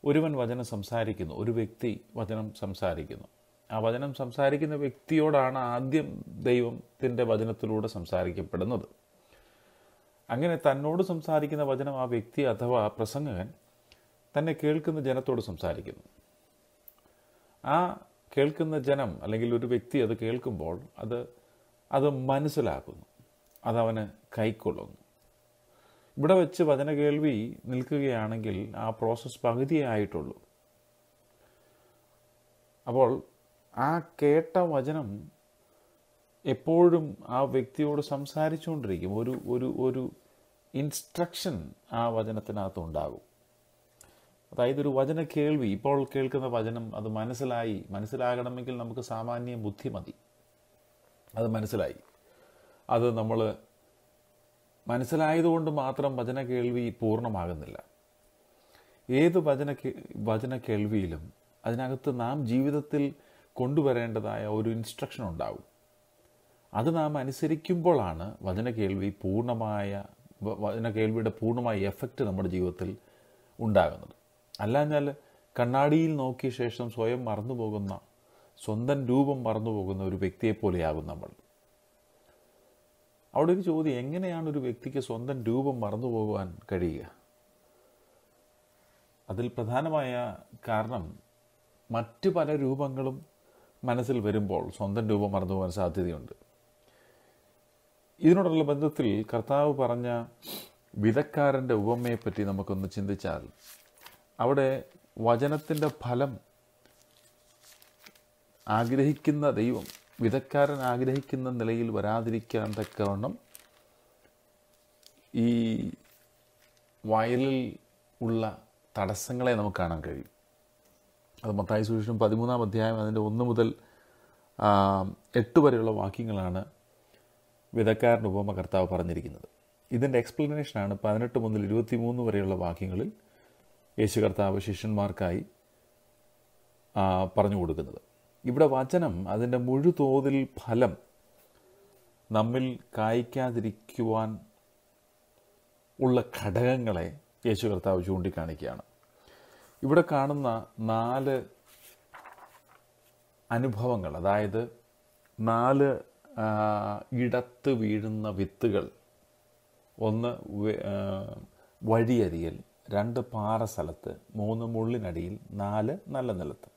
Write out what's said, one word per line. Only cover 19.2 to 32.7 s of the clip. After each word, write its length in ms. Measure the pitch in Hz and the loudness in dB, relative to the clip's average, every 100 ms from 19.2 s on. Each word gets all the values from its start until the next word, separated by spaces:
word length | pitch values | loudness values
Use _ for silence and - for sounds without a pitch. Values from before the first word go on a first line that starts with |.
അല്ലെങ്കിൽ 280 | 98 110 120 120 | -4 0 2 0
ഒരു 120 | 120 | 2
വ്യക്തി 300 | 123 - 143 | -2 0 0
അത് 140 | 113 110 | 0 0
കേൾക്കുമ്പോൾ 580 | 113 123 127 98 78 90 131 - | -2 -2 -4 -4 -4 -6 -10 -12
അത്, 220 | 107 120 123 - _ _ _ _ _ | -6 -6 -8 -16 _ _ _ _ _
അത് 160 | 139 143 139 131 | 2 2 2 0
മനസ്സിലാക്കുന്നു, 800 | 139 151 151 120 67 - - - _ - _ _ _ | 0 0 0 0 -2 -8 -18 -20 _ -20 _ _ _
അതവന് 400 | 117 113 113 110 101 - _ | -2 2 2 0 -6 -10 _
കൈക്കൊള്ളുന്നു. 680 | - 110 110 - - - - _ _ _ _ _ _ _ _ _ _ _ - | -2 -2 0 -4 -6 -10 -18 _ _ _ _ _ _ _ _ _ _ _ -2
ഇവിടെ 180 | 147 190 | 4 6
വെച്ച് 260 | 165 - | 6 2
വചന 260 | 160 135 143 | 4 4 2
കേൾവി 440 | 147 147 147 151 113 113 - - | 2 2 4 2 0 -4 -8 -6
നിൽക്കുകയാണെങ്കിൽ 920 | 127 123 147 139 117 107 113 110 95 104 107 | -6 -2 -2 0 0 -2 -4 -4 -4 -6 -6
ആ 100 | 110 | -6
പ്രോസസ്സ് 520 | 110 113 117 127 - | -2 -2 -2 -6 -2
പകുതിയേ 420 | 120 117 135 160 135 | 0 0 2 2 2
ആയിട്ടുള്ളൂ. 520 | 107 101 85 67 - _ _ _ _ _ _ _ _ _ _ _ _ _ _ _ _ _ _ _ _ _ _ _ | 0 0 -4 -8 -12 _ _ _ _ _ _ _ _ _ _ _ _ _ _ _ _ _ _ _ _ _ _ _